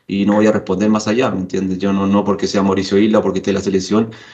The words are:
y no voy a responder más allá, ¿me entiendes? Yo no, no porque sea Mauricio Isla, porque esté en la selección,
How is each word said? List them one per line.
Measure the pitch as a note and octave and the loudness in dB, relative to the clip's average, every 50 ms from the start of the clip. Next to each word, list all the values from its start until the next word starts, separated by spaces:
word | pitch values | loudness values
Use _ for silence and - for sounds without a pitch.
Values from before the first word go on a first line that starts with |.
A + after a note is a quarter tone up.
| _ | _
y | - F#2+ G2 G2 | -4 -2 0 2
no | G2+ G#2 | 2 4
voy | G#2+ G#2+ | 4 4
a | G#2+ | 2
responder | G#2 G2+ - - F#2 F#2 G#2+ G#2+ | 2 0 -2 -4 -2 0 0 2
más | G#2+ G#2+ - | 0 0 0
allá, | G#2+ A2 B2 C3+ A2 | -2 0 0 0 0
¿me | G2 F#2+ | -2 -4
entiendes? | F#2 - - F#2+ F#2+ F#2+ F#2+ | -4 -4 -4 -4 -4 -4 -4
Yo | F2+ G2+ G2 G2 | -2 -2 0 0
no, | G2 G2 | 0 0
no | G2 G2+ G2+ G2+ | 2 2 2 2
porque | G#2 G2 - - | 0 -2 -2 -2
sea | F#2 - G2+ F#2+ | -2 0 0 0
Mauricio | G2 F#2+ G2 F#2+ - G2+ | 2 0 0 0 0 2
Isla, | G2 G#2+ G#2+ A2 G#2+ | 2 2 4 2 2
porque | F#2+ F#2+ F#2 | 2 0 -2
esté | F#2+ - G#2 | -2 -2 -2
en | F#2+ | -2
la | F#2+ | -2
selección, | - G2+ F#2+ F#2+ F2+ - G#2 D#3 A#3 D#3+ - - - - | -2 0 -2 -2 0 0 0 0 0 -2 -6 -14 -20 -20